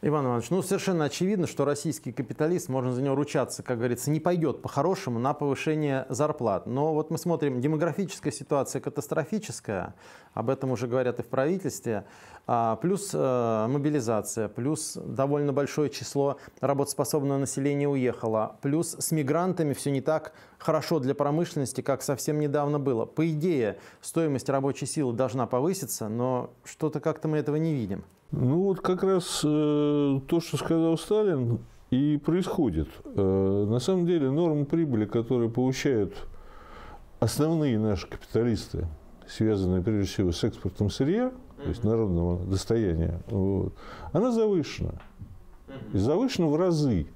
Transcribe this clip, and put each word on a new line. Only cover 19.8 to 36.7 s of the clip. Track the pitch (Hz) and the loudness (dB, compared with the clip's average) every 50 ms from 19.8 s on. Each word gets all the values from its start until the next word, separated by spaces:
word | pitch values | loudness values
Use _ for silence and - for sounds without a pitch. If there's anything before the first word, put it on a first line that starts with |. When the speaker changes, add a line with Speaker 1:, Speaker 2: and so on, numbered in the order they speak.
| - 147 | 0 0
Speaker 1:
не | 139 135 - | 0 0 2
так | - 156 160 156 - - - - - - _ | 2 0 0 0 -6 -16 -18 -20 -20 -20 _
хорошо | - - 156 156 - - 175 160 | -2 0 0 0 2 0 0 0
для | 127 131 143 | 2 0 0
промышленности, | 139 143 143 147 160 175 165 - 156 139 117 - - | 2 2 2 2 2 0 0 0 -4 -4 -2 -4 -4
как | 120 - 135 127 - | -2 -2 -2 -2 0
совсем | - 139 - - - 151 151 | -2 -2 -2 0 -2 0 0
недавно | 151 147 139 151 143 143 147 147 | 0 2 2 0 0 2 0 0
было. | 139 139 127 113 110 | 2 0 0 0 0
По | - - - 156 | -2 -2 0 0
идее, | 170 160 151 143 190 170 139 117 104 95 - - - - - - | 0 0 0 0 0 2 2 2 0 -2 -4 -12 -20 -20 -18 -16
стоимость | - - 170 165 156 139 127 - - | -4 0 0 2 2 0 0 0 0
рабочей | 135 139 135 143 135 - 143 | 0 2 2 0 -2 -2 -6
силы | 131 - 156 147 123 117 | -6 -2 -2 0 0 0
должна | 113 131 123 101 131 123 | 0 0 0 2 -2 -2
повыситься, | 107 - 123 135 170 196 185 - 120 - - 117 107 | 0 0 0 2 0 0 -2 -4 -8 -6 -6 -6 -4
но | 107 117 123 127 127 123 123 - - _ _ | -2 -2 0 0 0 -2 -4 -6 -12 _ _
что-то | - - _ - 151 151 151 | -20 -8 _ -4 -2 -2 0
как-то | - 165 151 - - | -2 -2 -2 -2 -2
мы | 160 156 151 | -2 0 0
этого | 147 147 147 | 0 0 0
не | 156 160 165 156 | 0 0 0 0
видим. | 139 110 92 98 - 185 - - _ _ _ - | 0 -2 -2 -4 -6 -8 -14 -20 _ _ _ -4
Speaker 2:
Ну | 143 127 123 139 170 190 | 0 2 2 4 4 2
вот | 202 190 - | 2 0 0
как | - - 185 180 190 | 0 0 0 2 2
раз, | 190 190 180 175 - - - - | 2 2 2 0 -2 -4 0 2
э, | 147 151 151 151 147 147 147 147 147 147 147 143 143 139 135 135 | 2 4 4 4 4 4 4 4 4 4 4 4 2 2 0 0
то, | - 170 170 | 0 0 0
что | 160 - - | 0 0 -4
сказал | 139 - - 165 165 165 165 165 160 | -4 0 2 2 4 4 4 2 0
Сталин, | - - 208 214 214 202 165 135 123 117 117 113 - - - - - - | 0 0 2 4 4 4 2 2 2 0 0 -2 -4 -10 -20 -20 -4 0
и | - 127 143 151 151 | 0 2 4 2 2
происходит. | 143 143 - 160 180 185 185 - - 156 117 85 78 76 - - - - | 2 2 2 2 2 2 0 0 2 2 2 2 0 -2 -4 -6 -16 -18
Э, | 302 254 104 101 95 95 98 98 95 98 101 104 101 | -8 -2 0 2 4 4 4 4 4 2 2 2 2
на | 110 123 | 0 0
самом | 123 - 190 185 175 | 2 2 2 2 2
деле | 170 180 170 139 131 | 2 2 2 2 2
нормы | 135 151 175 170 156 147 143 | 2 2 2 2 2 2 0
прибыли, | 139 - 165 165 151 127 110 107 | 0 2 0 2 2 2 2 2
которые | 101 - 120 113 117 135 123 117 113 | 2 2 -2 0 2 2 2 2 2
получают | 113 131 127 131 135 - - 156 135 110 101 87 - - - - - - - - - - - - | 2 2 2 2 2 2 2 2 4 4 2 0 -2 -8 -12 -12 -14 -16 -18 -18 -20 -20 -18 -18